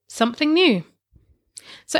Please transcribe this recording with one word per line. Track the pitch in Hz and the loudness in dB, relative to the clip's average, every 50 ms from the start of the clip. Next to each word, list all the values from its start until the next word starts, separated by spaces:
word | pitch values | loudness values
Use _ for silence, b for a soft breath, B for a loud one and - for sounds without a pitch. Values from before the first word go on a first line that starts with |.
| _ _ | _ _
something | - - 233 233 233 - 320 302 311 | -4 -2 -2 -2 -2 -2 -2 0 2
new. | 339 370 330 220 175 165 - _ _ _ _ _ _ _ _ _ _ _ _ _ B B B B B B - | 4 4 4 2 0 -4 -8 _ _ _ _ _ _ _ _ _ _ _ _ _ B B B B B B -6
So | - 320 | -6 -4